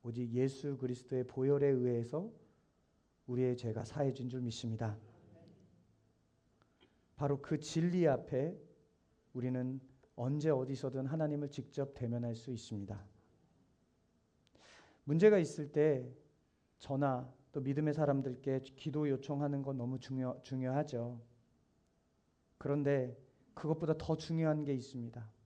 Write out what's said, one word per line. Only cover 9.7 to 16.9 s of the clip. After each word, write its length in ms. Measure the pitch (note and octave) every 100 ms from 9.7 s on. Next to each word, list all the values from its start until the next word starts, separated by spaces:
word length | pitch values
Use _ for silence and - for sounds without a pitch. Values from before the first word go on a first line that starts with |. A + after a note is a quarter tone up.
| C3 - - _ -
언제 360 | B2 D3 D#3
어디서든 540 | C#3 C3 C3+ C3+ C3 C3+
하나님을 440 | D#3+ D3+ D3 C#3+
직접 440 | C#3+ B2+ - C#3
대면할 400 | - A#2+ A#2+ A#2+
수 160 | A2+ -
있습니다. 520 | A#2 - G#2+ G2 G2+ - - _ _ _ _ _ _ _ _ _ _ _ _ _ _ - - - _
문제가 340 | - D#3+ G#3 G#3
있을 320 | E3 - C#3+
때 400 | D3+ D#3 C3+ B2 - - _ _ _ _ _
저나 500 | -